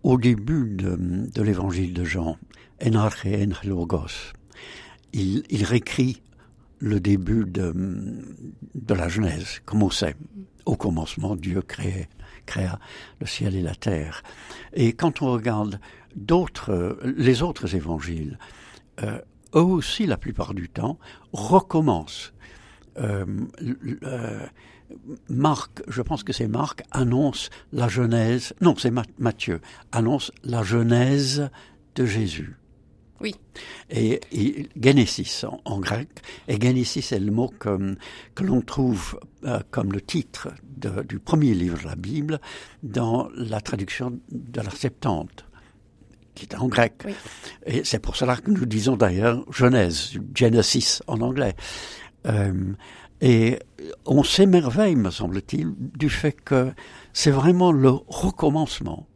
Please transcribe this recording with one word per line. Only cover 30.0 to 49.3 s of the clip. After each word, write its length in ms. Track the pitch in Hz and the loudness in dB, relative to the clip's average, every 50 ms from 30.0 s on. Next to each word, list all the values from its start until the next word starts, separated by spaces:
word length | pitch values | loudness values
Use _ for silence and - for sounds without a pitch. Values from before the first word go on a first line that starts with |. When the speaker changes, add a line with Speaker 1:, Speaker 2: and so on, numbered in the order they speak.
| 113 117 143 135 - - - - - | 2 2 2 0 -2 -8 -12 -12 -8
Speaker 1:
la 180 | 127 120 117 | -6 -4 -2
genèse 840 | 107 92 117 117 117 117 120 120 123 131 139 143 139 131 135 147 143 135 - - - - - _ _ _ _ | 0 0 2 2 4 4 4 4 4 4 4 2 2 0 0 -2 -2 -4 -6 -14 -20 -20 -20 _ _ _ _
de 100 | - 127 | -2 0
Jésus. 520 | 113 101 110 110 92 - - 78 92 - - _ _ - _ _ _ _ _ _ _ _ - | 0 0 0 -2 -2 -4 -8 -12 -12 -14 -20 _ _ -20 _ _ _ _ _ _ _ _ -8
Speaker 2:
Oui. 140 | - 220 190 - - _ _ - - - - - - - | -8 -8 -8 -10 -20 _ _ -20 -18 -18 -18 -20 -14 -6
Speaker 1:
Et, 300 | - 117 113 110 120 - - - | -2 0 2 2 0 -2 -4 -8
et 360 | - 113 101 139 - 143 143 - _ 110 | -2 0 0 0 0 -4 -10 -10 _ 4
Genesis 640 | 113 131 139 139 113 - - - 120 - - - - | 4 6 8 8 6 4 0 -6 -6 -6 -6 -8 -8
en, 160 | - - - _ | -8 -10 -10 _
en 140 | - 104 98 | -6 -6 -4
grec, 300 | 92 - 104 113 - - _ - - - - - - | -2 -2 -4 -4 -6 -10 _ -20 -20 -18 -20 -16 -6
et 140 | - - 104 | -4 0 2
Genesis 520 | 117 127 127 127 120 - - 143 135 - | 4 4 4 4 2 0 -2 -6 -4 -2
est 60 | 127 101 | -2 0
le 120 | 98 104 | 0 2
mot 180 | 104 117 127 120 - - | 2 2 0 -2 -4 -6
que, 380 | - 104 98 95 98 98 98 - - - - - - - _ | -2 -2 -2 0 -2 -4 -6 -8 -12 -18 -18 -18 -20 -16 _
que 100 | - 196 | -4 0
l'on 160 | 190 127 123 | 2 2 0
trouve, 580 | - - - 143 131 127 113 92 - - - - - - _ _ - | 0 0 -2 0 2 2 0 -2 -4 -8 -10 -12 -14 -20 _ _ -6
euh, 160 | 135 117 107 101 _ | -4 -4 -4 -4 _
comme 220 | - - 110 101 | -4 -2 -2 -2
le 80 | 98 98 | -2 -4
titre 480 | - - - 165 - - - - - - - - - - - | -4 -2 -4 -4 -4 -4 -12 -12 -12 -12 -14 -14 -20 -18 -14
de, 260 | - - 104 95 98 | -8 -8 -6 -6 -6
du 160 | - - 107 101 | -6 -6 -10 -10
premier 360 | - - 160 156 147 127 107 | -4 0 2 4 4 4 4
livre 240 | 87 87 90 85 76 | 2 2 0 -2 -4
de 80 | 80 | -8
la 100 | 78 - | -8 -10
Bible 440 | 82 87 98 135 156 143 151 156 147 - - - - - - - _ | -8 -8 -6 -4 -4 -4 -4 -6 -6 -8 -14 -16 -16 -18 -20 -18 _
dans 460 | - 117 101 127 120 113 113 - - - - | -12 -6 -4 -2 0 0 0 0 -2 -4 -6
la 260 | - 120 110 110 104 | -8 -6 -6 -6 -6
traduction 600 | - - - 107 98 - - - 127 127 120 120 - - | -4 -6 -6 -6 -6 -6 -6 -6 -6 -6 -6 -10 -12 -12
de 300 | - 123 135 120 117 113 | -12 -12 -12 -8 -8 -8
la 100 | 107 101 | -8 -8
Septante, 720 | - - - 127 - _ - 135 90 78 - - - - - - _ - - - _ _ _ _ _ _ - - - _ _ _ _ | -8 -4 -4 -4 -4 _ -2 0 0 0 -4 -8 -14 -20 -20 -20 _ -20 -20 -20 _ _ _ _ _ _ -20 -20 -20 _ _ _ _
qui 120 | - - | -20 -16
est 80 | - - | -12 -6
en 140 | - 127 127 | -4 -4 0
grec. 340 | - 120 117 110 - _ - | 4 2 2 2 0 _ -12
Speaker 2:
Oui. 80 | 208 196 - - - - - - - - - - | -12 -12 -12 -14 -18 -18 -16 -18 -18 -18 -12 -6
Speaker 1:
Et 180 | - 107 143 - | -4 -2 -2 0
c'est 140 | - - 107 | 0 -2 -2
pour 180 | - 107 - | -2 -4 -4
cela 200 | - - 123 127 | 0 0 0 0
que 140 | - - 202 | 0 2 0
nous 140 | 208 185 123 | 2 2 2
disons 320 | 120 107 110 104 131 131 | 0 0 2 2 2 4
d'ailleurs 480 | - 120 95 87 98 107 117 | 4 4 4 4 4 4 2